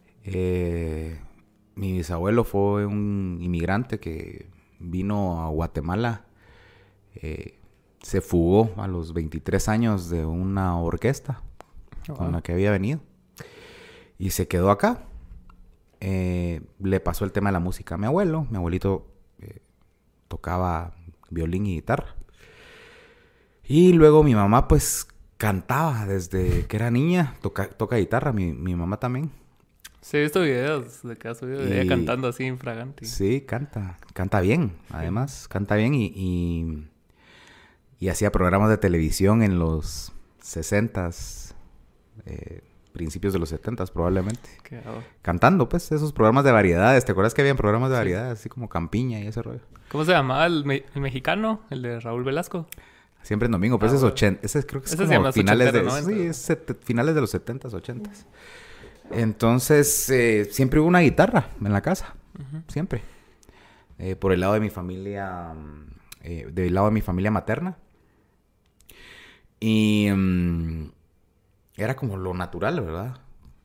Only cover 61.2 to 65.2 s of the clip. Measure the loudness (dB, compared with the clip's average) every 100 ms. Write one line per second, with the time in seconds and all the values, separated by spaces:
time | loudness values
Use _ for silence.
61.2 | 4 4 0 -4 0 0 0 -2 -4 -16
62.2 | -20 -18 -14 -14 -8 -6 -4 -6 -10 -18
63.2 | _ _ -20 -20 -20 _ _ -12 -8 -4
64.2 | 0 2 4 2 0 -4 -8 -8 -8 -8